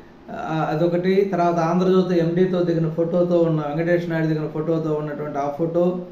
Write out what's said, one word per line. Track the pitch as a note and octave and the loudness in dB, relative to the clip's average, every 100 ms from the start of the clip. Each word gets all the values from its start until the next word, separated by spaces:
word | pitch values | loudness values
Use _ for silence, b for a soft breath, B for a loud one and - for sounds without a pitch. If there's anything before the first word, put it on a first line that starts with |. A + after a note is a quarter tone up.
| B - - | B -20 -14
ఆ, | - - D#3+ D3+ | -10 -6 -4 -2
అదొకటి. | D#3 F3 F3 F3+ F#3+ G3 | 0 0 0 2 2 2
తర్వాత | F3 F3 E3+ | 2 2 2
ఆంధ్రజ్యోతి | D#3+ F3+ F#3 F#3 F3+ F3 | 0 2 4 2 2 2
ఎండీతో | E3 F3 F3+ F3+ | 2 2 2 2
దిగిన | E3+ D#3+ D#3+ | 0 0 0
ఫోటోతో | E3 E3+ F3+ F3 F3 | 0 0 0 2 2
ఉన్న, | E3 D#3 D3 | 2 0 -2
వెంకటేష్ | D3+ E3+ F3 F3 | -2 0 0 0
నాయుడు | E3 D#3+ | -2 0
దిగిన | D#3 D3+ | -2 -4
ఫోటోతో | D#3 D#3 D#3+ D#3 | -4 -2 -2 0
ఉన్నటువంటి | D3+ D3+ D3 D3 C#3+ | -2 -4 -6 -6 -4
ఆ | D3 | -4
ఫోటో, | - E3 F3 F3+ F3+ - | -2 -2 0 0 -2 -8